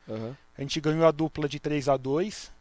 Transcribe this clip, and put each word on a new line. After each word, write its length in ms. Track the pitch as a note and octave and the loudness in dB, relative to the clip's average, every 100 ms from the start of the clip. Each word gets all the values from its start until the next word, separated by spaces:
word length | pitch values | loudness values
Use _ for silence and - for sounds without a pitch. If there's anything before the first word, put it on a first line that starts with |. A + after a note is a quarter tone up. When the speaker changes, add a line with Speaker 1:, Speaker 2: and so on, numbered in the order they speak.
| - | -10
Speaker 1:
Aham. 260 | A2 A2+ C#3 - - | -8 -8 -10 -16 -10
Speaker 2:
A 40 | |
gente 180 | C#3 E3 | -6 -2
ganhou 260 | D3+ D#3+ E3 | 0 4 6
a 60 | |
dupla 380 | D3+ D#3 - D3 | 6 0 -2 -4
de 100 | D3 | -4
três 300 | D3+ D3 C3 | -2 0 2
a 80 | C3+ | 2
dois. 540 | C3 D3 G#3 - - - | 2 0 -2 -6 -14 -18